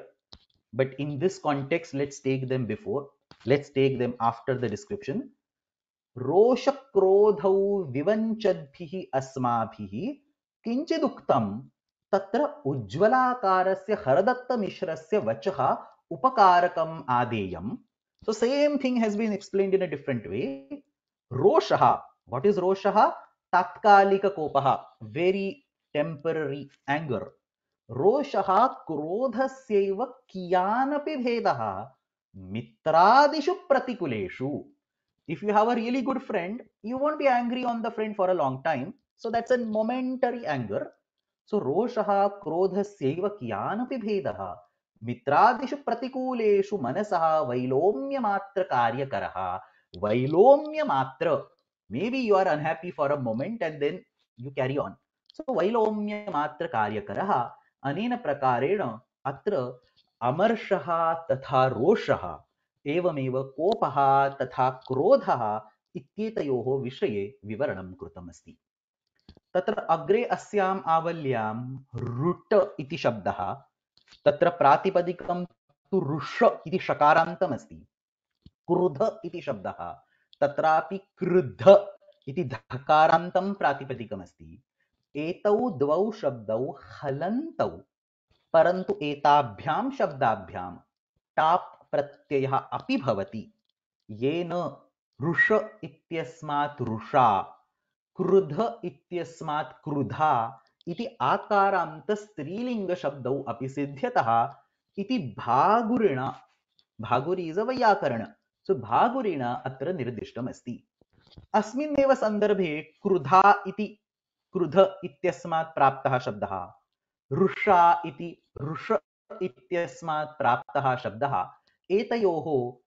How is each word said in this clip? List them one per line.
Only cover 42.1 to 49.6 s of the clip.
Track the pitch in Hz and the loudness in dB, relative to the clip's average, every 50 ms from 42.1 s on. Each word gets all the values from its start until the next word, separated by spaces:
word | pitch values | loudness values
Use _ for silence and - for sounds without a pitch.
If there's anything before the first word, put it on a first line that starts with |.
| 202 196 202 | 2 2 2
क्रोधस्यैव | 202 202 - - 156 156 175 190 185 180 202 196 202 - - 139 131 156 175 196 202 | 0 -2 -4 -8 -4 -2 0 0 0 0 -2 -4 -4 -4 -2 -2 -2 0 0 -2 -4
कियानपि | 202 - 127 113 104 98 117 143 190 226 247 - 277 | -4 -6 -6 -6 -4 -4 -2 -4 -4 -4 -4 -6 -6
भेदः | 247 202 220 208 190 143 113 - - 98 90 82 - - _ _ _ _ _ _ _ 110 | -6 -4 -2 -2 -2 -2 -4 -4 -6 -8 -8 -10 -12 -18 _ _ _ _ _ _ _ -8
मित्रादिषु | 120 117 - _ 139 139 165 202 233 254 233 277 - 294 | -8 -8 -6 _ 2 4 6 6 6 4 2 -4 -6 -6
प्रतिकूलेषु | 285 - 233 226 233 269 254 - 262 254 254 254 233 220 208 202 196 196 - 208 | -6 -4 -4 -4 -4 -4 -6 -6 -6 -4 -4 -2 0 2 4 4 4 2 0 -4
मनसः | 196 226 - 139 190 208 208 190 170 165 160 156 156 | -4 -4 -4 -2 -4 -2 -2 0 2 2 2 2 2
वैलोम्यमात्रकार्यकरः। | 147 123 123 127 127 127 127 139 165 202 214 269 269 277 277 269 233 208 196 190 - - - 196 185 - 139 123 120 117 117 135 135 131 110 98 92 82 - 92 92 90 90 92 | 0 0 -2 -2 -2 0 2 2 4 2 2 0 -2 -6 -4 -2 -2 -2 -2 -2 -4 -4 -4 -4 -2 0 2 2 2 2 0 -2 -4 -4 -4 -4 -6 -6 -6 -6 -6 -6 -6 -8